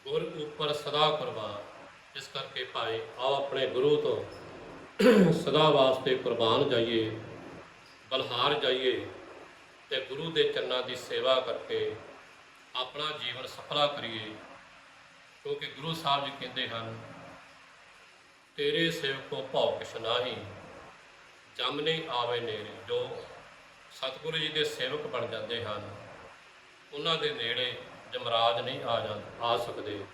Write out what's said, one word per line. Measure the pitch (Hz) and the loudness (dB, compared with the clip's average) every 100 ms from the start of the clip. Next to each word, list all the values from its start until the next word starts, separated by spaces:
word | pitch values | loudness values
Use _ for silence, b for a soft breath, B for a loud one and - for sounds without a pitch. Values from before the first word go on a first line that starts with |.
"ਗੁਰ | 139 151 | -2 -2
ਉੱਪਰ | 175 147 151 - 151 | -2 -6 -10 -4 -2
ਸਦਾ | 147 143 147 151 | -2 -2 4 4
ਕੁਰਬਾਨ।" | 151 123 113 104 101 - - - - - 135 | 4 -2 -6 -6 -8 -12 -16 -20 -20 -18 -16
ਇਸ | 135 | -10
ਕਰਕੇ | - 131 131 | -10 -8 -8
ਭਾਈ, | 127 131 113 113 - - | -6 -4 -2 -2 -4 -2
ਆਓ | 131 139 | 2 2
ਆਪਣੇ | - 131 131 | 0 0 0
ਗੁਰੂ | 127 143 147 | 4 6 6
ਤੋਂ | 135 117 - - - - - - - | 4 0 -2 -12 -14 -16 -16 -16 -18
<clears throat> | - 220 214 180 | 6 8 10 10
ਸਦਾ | 143 - 143 156 | 6 4 6 8
ਵਾਸਤੇ | 143 131 127 135 127 | 8 8 6 2 2
ਕੁਰਬਾਨ | 127 113 110 117 143 | 2 2 4 6 6
ਜਾਈਏ, | 120 113 113 110 110 - - - - - - - - - | 4 4 2 2 -2 -10 -14 -14 -16 -18 -20 -20 -20 -4
ਬਲਹਾਰ | 135 123 123 135 | -4 -2 2 2
ਜਾਈਏ | 147 135 127 127 110 - - - - - - - - - | 4 2 4 2 2 -2 -12 -16 -18 -20 -20 -20 -20 -6
ਤੇ | 135 127 | -6 -4
ਗੁਰੂ | 139 165 | -6 -4
ਦੇ | 160 | 2
ਚਰਨਾਂ | 143 135 127 127 | 4 2 0 -2
ਦੀ | 123 - | -2 -6
ਸੇਵਾ | - 117 123 131 | -4 0 4 4
ਕਰਕੇ | 127 - - 113 107 107 - - - - - - - 123 | 4 -4 -2 -2 -2 -4 -12 -18 -20 -20 -20 -20 -10 -6
ਆਪਣਾ | 131 143 151 147 120 | -6 -4 -4 -4 -6
ਜੀਵਨ | 113 - | -6 -8
ਸਫਲਾ | - - 147 143 | -12 -4 2 2
ਕਰੀਏ। | 123 117 113 107 107 - - - - - - - - - - | 2 -6 -6 -8 -12 -16 -20 -20 -20 -20 -20 -20 -20 -20 -16
ਕਿਉਂਕਿ | 143 143 143 | -8 -6 -6
ਗੁਰੂ | - 156 | -8 -6
ਸਾਹਿਬ | 165 147 139 139 | -2 2 2 0
ਜੀ | - | -6
ਕਹਿੰਦੇ | 127 127 123 | -8 -4 -4
ਹਨ, | 117 113 113 - - - - - - - - - - - - - - - - | -4 -6 -10 -12 -16 -18 -18 -20 -20 -20 -20 -20 -20 -20 -20 -20 -20 -20 0
"ਤੇਰੇ | 147 151 165 | 2 4 2
ਸੇਵਕੋ | - 139 135 - 135 127 | 2 -2 -4 -6 -8 -2
ਭਉ | - 117 - | 2 2 2
ਕਿਛ | - 113 | -4 -6
ਨਾਹੀ, | 110 120 123 107 98 98 - - - - - - - - - - | 0 2 0 -4 -8 -14 -16 -18 -20 -20 -20 -20 -20 -20 -20 -6
ਜਮ | 123 143 | -4 0
ਨਹੀਂ | 151 160 156 | 0 0 0
ਆਵੇ | 123 117 120 | 0 0 0
ਨੇੜੇ।" | 117 107 104 104 - | -2 -6 -8 -12 -4
ਜੋ | 120 - - - - - - - - - | -2 -2 -8 -12 -16 -20 -20 -20 -20 -20
ਸਤਿਗੁਰੂ | - 131 - 156 160 | -8 -8 -6 -4 -2
ਜੀ | 156 | -2
ਦੇ | 151 | 0
ਸੇਵਕ | 147 - 131 147 - | 0 0 -2 -2 -4
ਬਣ | 123 117 | -4 -4
ਜਾਂਦੇ | 113 107 117 107 | -4 -4 -4 -4
ਹਨ, | 104 104 104 - - - - - - - - - | -6 -8 -14 -16 -18 -18 -20 -20 -20 -20 -20 -14
ਉਹਨਾਂ | 147 156 160 | -6 -2 0
ਦੇ | 147 | 0
ਨੇੜੇ | 123 117 123 123 123 - - - | -2 -2 -2 -2 -4 -12 -16 -10
ਜਮਰਾਜ | 127 120 117 113 120 | -6 0 4 6 4
ਨਹੀਂ | 117 143 | -2 -4
ਆ | 131 113 | 0 0
ਜਾਂ-, | 104 104 - - | 0 -6 -8 -4
ਆ | 117 120 | 0 0
ਸਕਦੇ। | - - 104 104 95 | 0 -6 -8 -8 -10